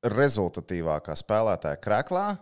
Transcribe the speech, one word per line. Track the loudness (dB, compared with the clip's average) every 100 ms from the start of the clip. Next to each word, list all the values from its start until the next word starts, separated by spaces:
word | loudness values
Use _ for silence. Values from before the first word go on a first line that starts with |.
Rezultatīvākā | 0 2 2 4 0 -2 -6 -4 0 -2 -2
spēlētāja | -8 0 2 2 0 -2 -6
Kreklā | 0 0 0 -2 -2 -4